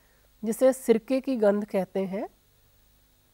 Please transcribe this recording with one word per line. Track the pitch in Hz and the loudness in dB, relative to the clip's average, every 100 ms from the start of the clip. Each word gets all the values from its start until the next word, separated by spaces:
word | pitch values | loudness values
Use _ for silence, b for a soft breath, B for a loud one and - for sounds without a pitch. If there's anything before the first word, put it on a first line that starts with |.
| _ _ _ _ | _ _ _ _
जिसे | 214 220 262 | -6 2 2
सिरके | 254 - 226 - 262 | 2 2 0 0 -4
की | 262 254 | -2 0
गंध | 208 208 208 | 2 2 0
कहते | 196 180 196 | -4 -4 -4
हैं। | 190 190 370 _ _ _ _ _ _ _ _ _ _ | -4 -6 -10 _ _ _ _ _ _ _ _ _ _